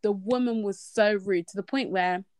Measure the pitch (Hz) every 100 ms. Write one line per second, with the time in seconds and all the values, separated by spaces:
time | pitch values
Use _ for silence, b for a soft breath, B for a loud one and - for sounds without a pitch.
0 | 214 202 190 247 247 226 202 196 - -
1 | 208 208 190 180 170 196 - 269 247 185
2 | 180 180 196